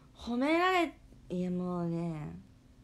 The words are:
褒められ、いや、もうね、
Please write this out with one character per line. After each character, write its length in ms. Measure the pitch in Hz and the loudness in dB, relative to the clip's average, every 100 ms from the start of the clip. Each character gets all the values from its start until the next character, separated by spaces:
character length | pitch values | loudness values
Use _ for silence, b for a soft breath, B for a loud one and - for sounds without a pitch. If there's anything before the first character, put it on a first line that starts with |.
| B - | B -14
褒 200 | - 240 | -6 0
め 200 | 277 330 | 2 4
ら 140 | 370 | 4
れ、 260 | 370 320 - - - - | 4 2 -2 -20 -20 -8
い 100 | 180 | -4
や、 100 | 180 | -2
も 300 | 180 180 180 | -2 -2 -2
う 60 | 170 | -2
ね、 520 | 170 170 156 156 175 - - - - | -2 -2 -4 -8 -12 -16 -20 -20 -20